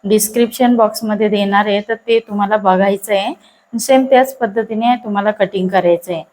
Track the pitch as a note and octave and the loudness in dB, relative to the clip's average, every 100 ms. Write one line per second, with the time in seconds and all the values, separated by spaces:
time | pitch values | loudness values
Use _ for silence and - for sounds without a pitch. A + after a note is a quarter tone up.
0 | G3+ G#3+ - A#3+ A#3 - B3 A#3+ G#3+ A3 | 0 0 0 0 -2 2 2 4 2 0
1 | A3 G#3 G#3+ G#3 G3 G3+ G#3 G3+ G#3 A3+ | -6 -2 0 0 0 0 0 -2 -4 -8
2 | - A3+ A3+ G3+ G3+ G#3+ G3 F#3 G3 G3 | 0 -2 0 -4 -2 0 2 2 2 -2
3 | - G3+ G#3 D#4+ _ _ _ A#3 - C4 | -2 -2 -2 -8 _ _ _ -8 2 2
4 | C4 B3+ C4 - A3+ G#3+ A3 A3 A#3 B3 | 4 2 2 -2 -4 -4 -4 -2 0 -2
5 | A#3+ G3+ G3+ G#3 F#3+ G3 F#3 F#3 F3 E3+ | -2 -2 -2 -2 -2 -2 0 0 2 0
6 | F#3 E3 D3+ | -2 -10 -10